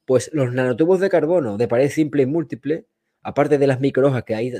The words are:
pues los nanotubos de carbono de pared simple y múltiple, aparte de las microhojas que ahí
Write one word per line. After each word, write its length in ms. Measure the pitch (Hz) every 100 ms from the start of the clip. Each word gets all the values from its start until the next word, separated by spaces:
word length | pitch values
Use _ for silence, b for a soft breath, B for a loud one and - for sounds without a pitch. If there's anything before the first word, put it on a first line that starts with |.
| -
pues 240 | 127 -
los 200 | 151 123
nanotubos 460 | 127 127 120 165 185
de 100 | 190
carbono 480 | 170 151 180 120 101
de 100 | 117
pared 220 | 117 139
simple 320 | 156 151 147
y 40 | 131
múltiple, 580 | 165 143 - 135 160 - _ _ _
aparte 340 | 104 139 143 143
de 80 | 139
las 140 | 123
microhojas 440 | 135 135 139 127
que 120 | - 110
ahí 160 | 123